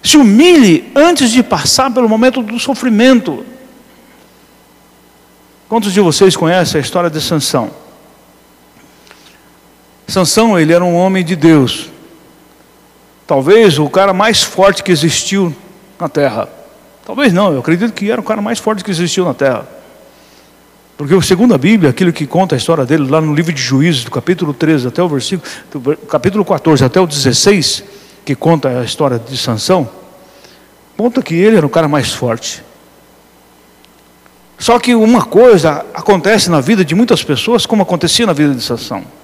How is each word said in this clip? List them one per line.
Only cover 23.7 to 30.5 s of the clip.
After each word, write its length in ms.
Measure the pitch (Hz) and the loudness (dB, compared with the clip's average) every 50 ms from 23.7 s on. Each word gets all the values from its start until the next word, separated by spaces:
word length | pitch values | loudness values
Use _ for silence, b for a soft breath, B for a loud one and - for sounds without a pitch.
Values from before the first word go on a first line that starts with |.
| 135 131 147 175 165 131 120 | 0 2 2 2 0 -2 -4
do 80 | 113 | -6
capítulo 420 | - 131 - - 185 180 185 151 143 | -8 -8 -4 -4 -4 -2 -2 -6 -4
treze 340 | - 165 156 160 143 120 127 | -4 0 0 0 0 -2 -4
até 160 | 117 - 175 | -4 -4 -4
o 40 | 175 | -2
versículo, 420 | 147 135 120 - 196 175 B B B B B B | -2 -4 -4 -6 -8 -8 B B B B B B
do 240 | - 147 120 127 151 - - - | -14 -8 -4 -4 -6 -6 -6 -6
capítulo 360 | - 151 123 190 190 214 196 | -6 -2 -2 -2 -2 -2 -2
quatorze 400 | - 196 143 - 160 156 131 135 | -2 -2 -2 2 2 2 4 2
até 160 | 127 - 185 | 2 2 0
o 60 | 185 | 0
dezesseis, 760 | 165 147 147 131 131 120 - - 202 208 196 135 - - - - B B B B B B B - | 0 -2 -2 -2 0 0 2 2 2 2 2 0 -2 -4 -6 -10 B B B B B B B -8
que 100 | - 139 | -8 -8
conta 440 | - - 160 165 151 135 135 123 123 | -4 0 0 0 0 0 -4 -4 -4
a 40 | 120 | -6
história 340 | 110 - - 156 139 127 117 | -6 -4 -4 -2 -2 -2 -4
de 180 | 113 - 135 123 | -6 -8 -10 -8
Sansão, 500 | - - 117 107 - - 185 185 139 117 - - - - _ - b b b b b b | -6 -4 -6 -6 -2 -2 0 0 -2 -6 -10 -20 -20 -20 _ -20 b b b b b b